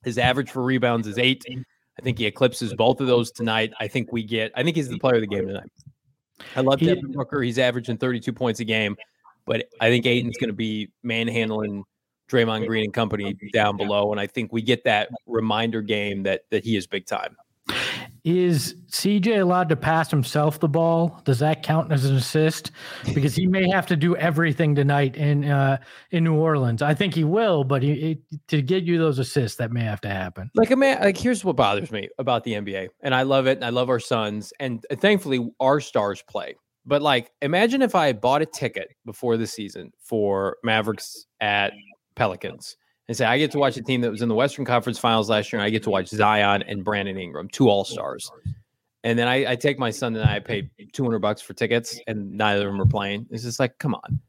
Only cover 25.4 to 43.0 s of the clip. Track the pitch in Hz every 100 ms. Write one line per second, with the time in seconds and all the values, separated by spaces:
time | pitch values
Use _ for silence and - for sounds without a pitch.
25.4 | 147 143 135 135 - - - 175 165 156
26.4 | 160 151 127 113 147 151 202 160 151 196
27.4 | 226 170 135 135 135 143 156 160 _ 151
28.4 | _ 151 131 185 170 170 165 135 127 -
29.4 | 117 - - 120 113 104 104 98 92 -
30.4 | 95 - 220 254 277 269 202 185 240 233
31.4 | 190 160 110 101 90 110 95 - 127 120
32.4 | 120 104 101 95 92 _ 139 131 135 135
33.4 | 131 131 123 123 127 123 - 120 107 104
34.4 | 101 - 135 117 - 139 196 208 156 131
35.4 | 117 - 131 147 139 127 101 95 - 104
36.4 | 67 - _ _ - 143 147 131 113 _
37.4 | 143 175 226 269 254 190 151 113 117 139
38.4 | 156 - 127 - 85 _ - 104 123 113
39.4 | 113 - 101 - 87 _ - 113 104 98
40.4 | 98 - 117 110 110 104 - - - _
41.4 | 107 101 101 - - _ _ - 113 90
42.4 | 95 - - - _ _